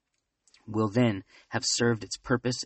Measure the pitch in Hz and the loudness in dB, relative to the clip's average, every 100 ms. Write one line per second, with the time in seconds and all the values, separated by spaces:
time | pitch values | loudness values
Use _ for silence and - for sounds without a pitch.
0 | _ _ _ _ _ _ - 107 110 110 | _ _ _ _ _ _ -6 0 0 4
1 | 120 95 - - - - - - 120 113 | 2 2 -8 -20 -8 -6 -2 0 2 2
2 | 98 - - 120 123 123 | -4 -12 0 0 0 -6